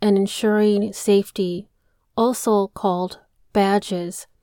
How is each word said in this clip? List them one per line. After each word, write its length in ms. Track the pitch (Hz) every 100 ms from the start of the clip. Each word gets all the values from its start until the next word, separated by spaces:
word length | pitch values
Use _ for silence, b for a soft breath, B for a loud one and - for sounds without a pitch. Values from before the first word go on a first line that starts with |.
and 160 | 208 196
Ensuring 760 | 202 - 214 214 214 202 214
Safety, 720 | - - 202 202 - 185 175 208 _ _ _ _ -
also 520 | 233 247 - 208 196
called 520 | - 196 180 180 - _ _ _
badges, 760 | 208 196 202 - 180 175 - - _